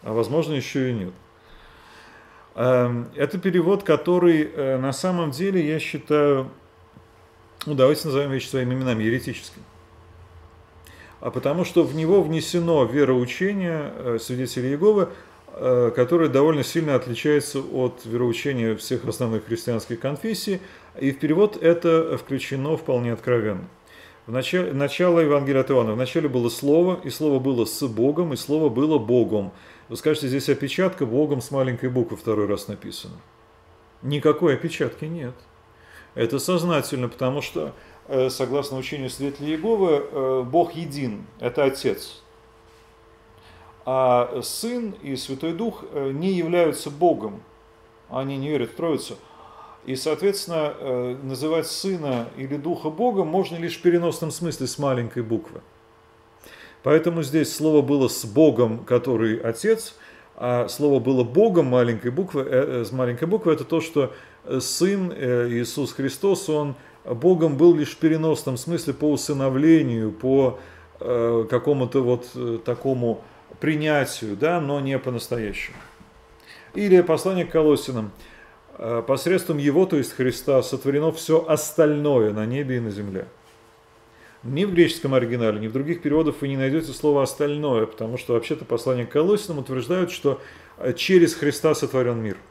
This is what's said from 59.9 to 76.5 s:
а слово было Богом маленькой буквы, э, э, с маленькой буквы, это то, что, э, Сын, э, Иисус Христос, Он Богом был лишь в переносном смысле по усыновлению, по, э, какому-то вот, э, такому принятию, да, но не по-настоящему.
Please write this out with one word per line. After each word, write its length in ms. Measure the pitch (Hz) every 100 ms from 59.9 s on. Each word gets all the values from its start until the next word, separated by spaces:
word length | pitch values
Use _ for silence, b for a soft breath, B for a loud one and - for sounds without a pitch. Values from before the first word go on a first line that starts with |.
| - B B B -
а 320 | 123 123 110
слово 320 | - 147 135
было 240 | 117 135
Богом 440 | 113 135 220 175 139
маленькой 440 | 123 120 110 123
буквы, 300 | 127 185 147
э, 400 | 131 127 143 127
э, 20 |
с 80 | 110
маленькой 380 | 127 127 120 160
буквы, 240 | 208 175
это 100 | 156
то, 160 | - 165
что, 340 | 160 147 131 B B B
э, 160 | - 131
Сын, 540 | 127 - 180 202 185 -
э, 320 | 127 123 120
Иисус 420 | 117 120 - 131
Христос, 560 | - 135 131 196 180 -
Он 260 | 151 147 131 B B -
Богом 500 | 120 160 180 160 139
был 180 | 170
лишь 180 | 170 147
в 60 | -
переносном 600 | 143 160 160 151 - 127
смысле 360 | - 170 -
по 160 | 127 151
усыновлению, 1000 | 139 - 143 135 131 156 165 139 117 110
по, 480 | - 131 135 131 120 B B B -
э, 460 | - 120 117 117 110
какому-то 540 | 123 127 139 123 139
вот, 240 | 123 123 - 127
э, 240 | 120 117 -
такому 560 | 117 135 127 120 110 B B B -
принятию, 720 | - 156 156 147 135 - 110 101
да, 240 | 147 175
но 220 | 143 143
не 180 | 135 135
по-настоящему. 800 | 131 120 - 120 107 98 - - - - - _ _ - B